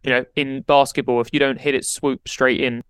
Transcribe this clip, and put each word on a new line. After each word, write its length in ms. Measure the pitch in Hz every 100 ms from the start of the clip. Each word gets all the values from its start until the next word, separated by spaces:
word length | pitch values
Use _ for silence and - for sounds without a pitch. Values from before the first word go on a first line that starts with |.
You 60 | -
know, 140 | 123 127 -
in 240 | 139 135
basketball, 580 | 117 143 139 - 139 120
if 80 | 117
you 80 | 147
don't 200 | 139 127
hit 140 | 147
it 100 | 135
swoop 440 | - - 143 131 -
straight 320 | - 131 123
in 220 | 131 120 -